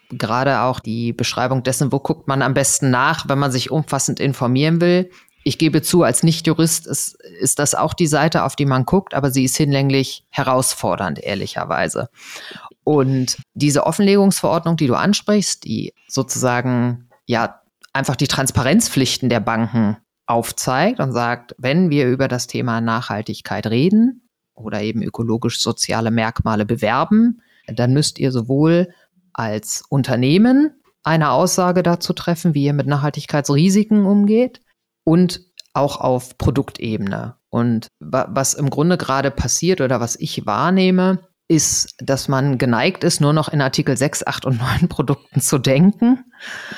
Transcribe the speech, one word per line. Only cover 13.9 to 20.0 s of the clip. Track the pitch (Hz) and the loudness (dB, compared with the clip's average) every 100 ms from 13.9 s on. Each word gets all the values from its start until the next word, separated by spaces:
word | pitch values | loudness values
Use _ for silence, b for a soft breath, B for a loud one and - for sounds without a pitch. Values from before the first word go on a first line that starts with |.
| 165 202 202 196 - - 165 165 165 | 2 4 4 4 2 0 0 0 0
die | 143 | 2
du | 76 | 2
ansprichst, | 147 208 - 214 - - | 2 0 0 0 0 -6
die | - 107 98 - _ | -6 -6 -6 -12 _
sozusagen, | 135 123 - 123 123 127 123 123 120 - _ - | -6 -4 -2 0 0 0 0 0 -2 -10 _ -4
ja, | 117 110 - _ _ _ | -2 -2 -6 _ _ _
einfach | 139 135 127 | -4 -2 -2
die | 143 | -2
Transparenzpflichten | - 135 - 127 208 - 139 123 - 127 | -2 -2 0 2 2 2 0 0 0 0
der | 117 | 0
Banken | 104 113 113 117 104 107 | 0 -2 0 0 0 -2